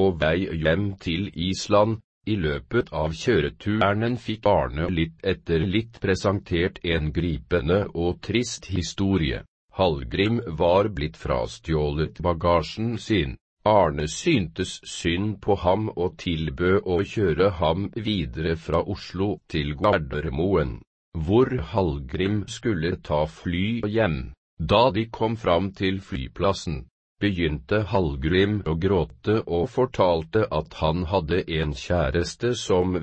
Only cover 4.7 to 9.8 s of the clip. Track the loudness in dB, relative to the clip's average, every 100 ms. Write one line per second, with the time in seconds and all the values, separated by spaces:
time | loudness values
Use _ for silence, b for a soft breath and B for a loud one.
4.7 | -2 -2 0 -2 -2 -4 -4 0 0 2
5.7 | 0 -2 -6 -2 0 0 -2 -2 -2 -2
6.7 | -4 -2 -2 0 -2 -2 -4 -2 -2 2
7.7 | 0 0 -2 -2 -2 -2 -2 -2 -8 -6
8.7 | -4 -4 -2 2 2 0 -4 -10 _ _
9.7 | 0